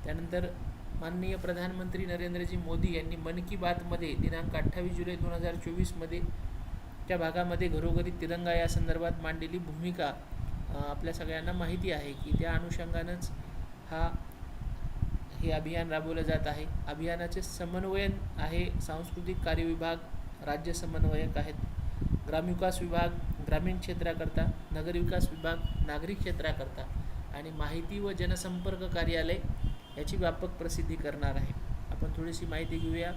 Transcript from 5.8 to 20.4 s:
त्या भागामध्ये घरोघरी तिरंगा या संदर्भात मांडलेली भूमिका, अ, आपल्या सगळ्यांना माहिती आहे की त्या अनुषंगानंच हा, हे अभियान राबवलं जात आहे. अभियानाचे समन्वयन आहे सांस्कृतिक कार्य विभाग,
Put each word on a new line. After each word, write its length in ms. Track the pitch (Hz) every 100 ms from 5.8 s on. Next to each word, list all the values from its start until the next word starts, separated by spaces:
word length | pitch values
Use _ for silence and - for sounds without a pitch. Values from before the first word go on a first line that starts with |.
| 175 - 165 170 - - - - - - - - -
त्या 100 | 180
भागामध्ये 500 | 165 170 175 170 180
घरोघरी 440 | 170 165 165 175
तिरंगा 420 | - 165 170 175
या 140 | 170 165
संदर्भात 440 | - 170 165 170 170
मांडलेली 360 | 160 165 160 180
भूमिका, 500 | 156 151 175 175 147 131 - - - - -
अ, 200 | 143 143
आपल्या 240 | 143 165
सगळ्यांना 380 | 165 160 160 170
माहिती 400 | 180 165 175 185
आहे 220 | 156 143
की 180 | 139 151 170
त्या 140 | 165
अनुषंगानंच 800 | 165 170 170 170 170 170 180 - - - - - - -
हा, 240 | 160 165 - - - - - - - - - - - - -
हे 160 | 165
अभियान 380 | 156 160 170 165
राबवलं 320 | 156 160 165
जात 260 | 160 160 160
आहे. 180 | 147 156 - -
अभियानाचे 540 | 147 165 170 175 190
समन्वयन 680 | 180 - 175 180 190 190 196 196 - -
आहे 440 | 151 170 170 -
सांस्कृतिक 580 | - 160 175 - 175 180
कार्य 240 | 170 160
विभाग, 320 | 165 165 165 165 - - - -